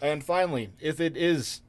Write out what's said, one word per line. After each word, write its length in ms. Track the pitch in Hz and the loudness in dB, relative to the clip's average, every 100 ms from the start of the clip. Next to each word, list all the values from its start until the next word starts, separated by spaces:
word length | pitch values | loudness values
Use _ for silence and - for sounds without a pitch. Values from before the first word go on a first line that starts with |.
And 220 | 143 151 | -2 -2
finally, 460 | 135 180 180 135 104 - | 0 2 2 0 -4 -6
if 200 | 151 156 | -4 0
it 160 | 165 - | -2 2
is 440 | 170 160 - - | 2 2 0 -8